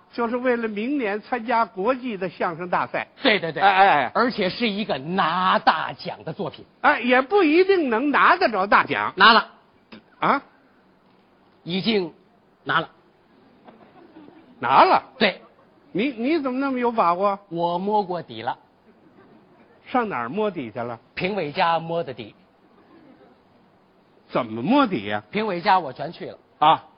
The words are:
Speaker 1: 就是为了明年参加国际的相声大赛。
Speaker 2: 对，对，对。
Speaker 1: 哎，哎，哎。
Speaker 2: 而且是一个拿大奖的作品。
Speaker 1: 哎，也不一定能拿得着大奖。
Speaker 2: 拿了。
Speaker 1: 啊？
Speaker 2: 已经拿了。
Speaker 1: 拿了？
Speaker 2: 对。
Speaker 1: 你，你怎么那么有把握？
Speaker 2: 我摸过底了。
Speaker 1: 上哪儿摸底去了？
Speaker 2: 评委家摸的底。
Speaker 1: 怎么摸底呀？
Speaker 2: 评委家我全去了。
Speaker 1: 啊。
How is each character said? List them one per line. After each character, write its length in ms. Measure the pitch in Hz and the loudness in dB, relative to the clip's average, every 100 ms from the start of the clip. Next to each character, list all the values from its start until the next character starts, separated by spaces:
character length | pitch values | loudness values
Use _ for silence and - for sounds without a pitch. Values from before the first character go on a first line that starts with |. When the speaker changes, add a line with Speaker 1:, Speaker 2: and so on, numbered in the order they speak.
| _ | _
Speaker 1:
就 140 | - 233 | -4 -2
是 100 | 247 | 0
为 200 | 254 233 | 0 0
了 100 | 226 | -2
明 320 | 202 233 294 | -4 -4 -2
年 220 | 208 208 | -2 -4
参 260 | - 247 226 | -6 -6 -2
加 180 | 233 | 0
国 300 | 226 190 208 | 0 -2 -2
际 220 | 262 254 196 | -2 -4 -6
的 120 | 185 | -6
相 280 | - 196 160 | -4 -4 -4
声 120 | 180 | -4
大 180 | 175 123 | -2 -2
赛。 200 | 156 - - | -6 -8 -2
Speaker 2:
对， 160 | 262 196 | 0 0
对， 140 | 165 | -2
对。 100 | 151 | 2
Speaker 1:
哎， 80 | 196 | 4
哎， 180 | 190 196 | 6 6
哎。 240 | 147 120 | 6 2
Speaker 2:
而 160 | 190 240 | 0 0
且 180 | - 180 | 0 -4
是 200 | - 233 | -2 -4
一 160 | 196 | -4
个 140 | 214 143 | -4 -6
拿 600 | 151 190 160 180 185 214 | -4 -2 0 0 2 2
大 340 | 220 160 131 | 2 0 -2
奖 320 | 151 175 104 | -10 -12 -12
的 80 | 127 | -12
作 180 | 165 160 | -8 -10
品。 140 | - - _ | -10 -20 _
Speaker 1:
哎， 200 | 262 269 | 0 2
也 200 | 240 254 | 2 0
不 220 | 269 403 | 2 2
一 220 | 311 330 | 4 4
定 260 | 381 381 269 | 4 2 2
能 200 | 220 294 | 0 0
拿 260 | 220 202 349 | 2 4 4
得 120 | 339 | 2
着 180 | 208 202 | 0 2
大 180 | - | 2
奖。 280 | 170 110 107 185 | 2 -2 -2 4
Speaker 2:
拿 160 | 208 | 6
了。 180 | 220 - - _ _ _ - _ - | 6 2 -10 _ _ _ -20 _ -4
Speaker 1:
啊？ 240 | 175 277 - _ _ _ _ _ _ _ _ _ _ _ | 0 0 -4 _ _ _ _ _ _ _ _ _ _ _
Speaker 2:
已 180 | 156 185 | -6 -4
经 320 | 190 214 165 - _ _ _ _ | 0 0 -2 -8 _ _ _ _
拿 160 | - 156 | -2 -2
了。 80 | 156 _ _ _ _ _ _ _ - - - - - - - - - - | -2 _ _ _ _ _ _ _ -20 -20 -20 -20 -20 -20 -20 -20 -20 -6
Speaker 1:
拿 260 | 123 139 | 2 6
了？ 180 | 370 254 - - | 6 4 0 0
Speaker 2:
对。 220 | 208 - - _ _ _ _ | 0 0 -12 _ _ _ _
Speaker 1:
你， 180 | 170 277 | -4 -4
你 280 | 220 247 330 | -2 -2 -2
怎 140 | 269 | -2
么 60 | 254 | -4
那 120 | 277 | -4
么 80 | 254 | -2
有 120 | 240 | -2
把 220 | 226 170 | 2 0
握？ 240 | 175 202 196 - | 2 0 -2 -6
Speaker 2:
我 280 | 170 170 175 | -4 -2 -2
摸 240 | 202 214 | 0 0
过 200 | 180 175 | -2 -6
底 200 | - 110 | -10 -10
了。 140 | 117 143 _ _ _ _ _ - - - _ _ _ _ - | -8 -8 _ _ _ _ _ -20 -20 -20 _ _ _ _ -6
Speaker 1:
上 180 | 247 220 | -4 -2
哪 100 | 131 | -4
儿 100 | 117 | -6
摸 220 | 185 208 | -4 -4
底 200 | 165 117 | -4 -8
去 80 | 120 | -8
了？ 220 | 120 113 _ | -8 -10 _
Speaker 2:
评 200 | - 180 | -8 -6
委 160 | 208 147 | -4 -4
家 280 | 165 170 165 | 0 0 0
摸 260 | 165 165 | -2 -6
的 100 | 160 | -6
底。 200 | 127 104 - _ _ _ _ _ - 269 - - _ _ _ _ _ _ _ _ _ _ | -10 -14 -18 _ _ _ _ _ -20 -20 -20 -20 _ _ _ _ _ _ _ _ _ _
Speaker 1:
怎 180 | 151 120 | -4 -4
么 160 | 113 | -4
摸 240 | 143 285 254 | 0 2 2
底 200 | 135 101 | -2 -4
呀？ 180 | 104 - | -6 -6
Speaker 2:
评 160 | 202 220 | -6 -4
委 140 | 175 | -2
家 200 | 202 185 | 0 0
我 120 | 147 | 0
全 200 | 147 147 | -8 -12
去 140 | - 143 | -12 -16
了。 120 | 95 _ - | -16 _ 2
Speaker 1:
啊。 260 | 156 151 - | 4 4 0